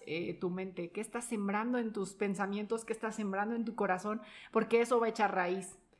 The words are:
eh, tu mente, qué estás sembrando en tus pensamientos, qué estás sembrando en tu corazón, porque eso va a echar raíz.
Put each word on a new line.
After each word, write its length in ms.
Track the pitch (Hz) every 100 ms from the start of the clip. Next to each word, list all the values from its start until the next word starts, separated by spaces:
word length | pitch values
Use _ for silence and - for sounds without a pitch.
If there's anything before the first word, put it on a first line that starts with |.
| -
eh, 320 | 160 175 170
tu 100 | 185
mente, 420 | 180 190 180 170
qué 100 | 202
estás 240 | 214 233 240
sembrando 540 | 220 196 208 240 247
en 120 | 226
tus 220 | 214 190
pensamientos, 720 | - 202 196 196 202 208 226 226
qué 80 |
estás 220 | 220 220 220
sembrando 400 | 202 190 208 233
en 100 | 226
tu 100 | -
corazón, 460 | 196 180 208 220 - - -
porque 260 | - 208 226
eso 180 | - 240
va 60 | 226
a 20 |
echar 240 | 220 202 185
raíz. 440 | 180 190 - - _